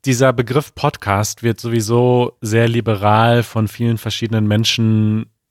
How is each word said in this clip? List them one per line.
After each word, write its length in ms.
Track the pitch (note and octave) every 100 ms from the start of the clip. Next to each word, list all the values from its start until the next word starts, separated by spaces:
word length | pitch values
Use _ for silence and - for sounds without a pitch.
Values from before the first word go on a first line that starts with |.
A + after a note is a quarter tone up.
| C3+
dieser 280 | A#2+ C3
Begriff 400 | B2 A#2+ C3+ -
Podcast 680 | - C#3+ - G#2 G2 G#2 -
wird 160 | A#2 A2
sowieso 760 | A#2 A#2 G#2 A#2+ B2 B2 B2 _
sehr 260 | A2 A2 A#2
liberal 760 | A#2 A2+ G#2 G#2 G#2+ A#2 A#2+
von 240 | A2+ A2+ G#2+
vielen 300 | - A#2 A2+
verschiedenen 500 | A2+ - A2 A2+ G#2
Menschen 800 | G#2+ A2+ - A2+ A2 G#2+ G#2+ A2 _ _